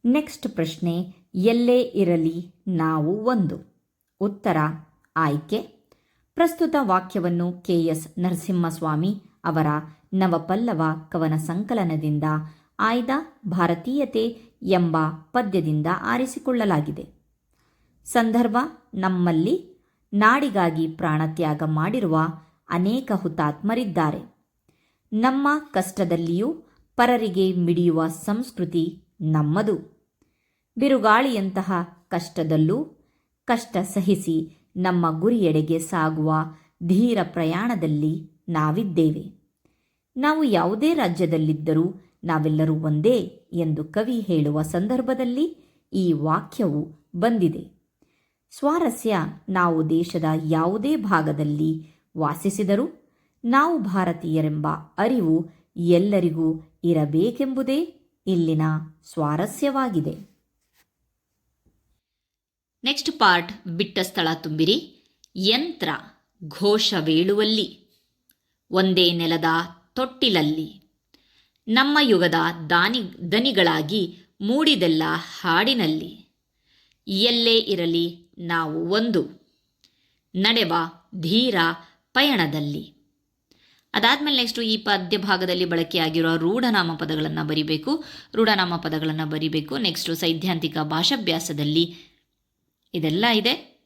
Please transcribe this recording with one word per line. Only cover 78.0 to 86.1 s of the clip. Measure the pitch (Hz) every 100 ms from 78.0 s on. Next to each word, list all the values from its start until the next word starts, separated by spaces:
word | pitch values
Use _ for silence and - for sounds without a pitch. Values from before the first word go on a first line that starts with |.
| 170 170 _ -
ನಾವು | 170 170 156 160 170
ಒಂದು, | 208 233 180 - - _ _ _ _ _ _ _ _ _ 185
ನಡೆವ | 208 233 180 170 165 - _ 190
ಧೀರ | 160 220 254 190 165 170 - _ _
ಪಯಣದಲ್ಲಿ. | 254 285 240 160 151 147 151 - _ _ _ _ _ _ _ _ _ _
ಅದಾದ್ಮೇಲೆ | - 226 277 294 269
ನೆಕ್ಸ್ಟು | 233 240
ಈ | 226 220
ಪದ್ಯ | 208 196 180 208
ಭಾಗದಲ್ಲಿ | 196 185 185 180 180
ಬಳಕೆಯಾಗಿರುವ | 170 165 175 160